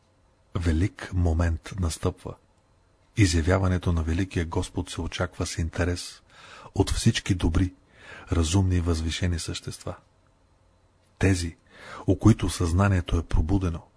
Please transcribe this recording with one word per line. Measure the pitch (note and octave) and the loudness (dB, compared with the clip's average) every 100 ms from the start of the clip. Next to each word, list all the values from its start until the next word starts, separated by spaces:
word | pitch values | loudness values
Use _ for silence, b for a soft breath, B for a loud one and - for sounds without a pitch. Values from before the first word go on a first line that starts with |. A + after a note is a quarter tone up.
| _ _ _ _ _ - | _ _ _ _ _ -4
Велик | E2+ D#2+ G2+ - - | 0 0 0 -4 -6
момент | F#2 E2+ E2 E2+ E2 - - | 0 2 2 0 -2 -6 -4
настъпва. | E2+ - F#2 - - - _ _ _ _ _ _ _ - | -4 -2 -4 -4 -10 -14 _ _ _ _ _ _ _ 2
Изявяването | F#2+ E2 D#2 F#2+ F#2+ F2+ F#2 | 4 4 2 2 2 0 0
на | E2 | 0
великия | D#2+ E2 F#2+ F2+ E2 | 0 -2 -2 -4 -2
Господ | F#2 - - F2 | -4 -4 -6 -6
се | - | -6
очаква | E2 - F2+ - F2+ | -6 -4 -6 -4 -6
с | - | -4
интерес | D#2+ - F2 F2+ - - B B B B B - | -4 -2 -2 -2 -8 -18 B B B B B 0
от | - | 0
всички | - A#2 - - F#2 | 2 2 2 -2 0
добри, | F2 E2+ F#2 - B B B B - | 2 2 0 -4 B B B B -4
разумни | F2 D#2+ F#2+ F#2 F2+ | 0 2 2 4 2
и | |
възвишени | E2+ E2 D#2+ - F2+ E2+ | 2 0 -2 -2 -2 -2
същества. | - E2 - - - - _ _ _ _ _ _ _ _ _ _ _ - | -4 -8 -10 -12 -12 -14 _ _ _ _ _ _ _ _ _ _ _ 0
Тези, | G2 F2+ E2+ - B B B B - | 0 2 -2 -10 B B B B -2
у | F#2 | 4
които | G#2+ A2 D#2+ | 4 4 0
съзнанието | - F2+ F2 G2+ F#2 - E2+ | -2 0 2 4 2 0 -2
е | |
пробудено, | - - D#2 F#2+ F#2 E2 - | 2 0 2 0 0 -4 -12